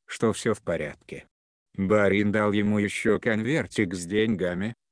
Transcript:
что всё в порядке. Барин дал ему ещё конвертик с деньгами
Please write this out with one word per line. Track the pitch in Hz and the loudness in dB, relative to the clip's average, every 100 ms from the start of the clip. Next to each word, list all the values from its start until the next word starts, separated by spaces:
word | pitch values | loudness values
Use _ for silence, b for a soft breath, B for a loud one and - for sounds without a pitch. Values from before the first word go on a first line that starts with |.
| - | -14
что | - 113 | -2 0
всё | 98 117 | 0 -2
в | 107 | -2
порядке. | - 82 73 - - - - _ _ _ _ | -2 -4 -4 -10 -16 -16 -16 _ _ _ _
Барин | - 95 107 101 98 104 | -4 2 4 4 4 2
дал | 107 104 | 2 2
ему | 104 104 104 | 2 2 2
ещё | 101 - 113 98 | 0 -2 0 0
конвертик | 120 107 113 156 95 - 95 | 0 -2 -2 -2 -2 -2 -2
с | 90 85 | -2 -2
деньгами | 104 113 98 90 87 104 117 _ | 0 0 0 -2 -2 -6 -8 _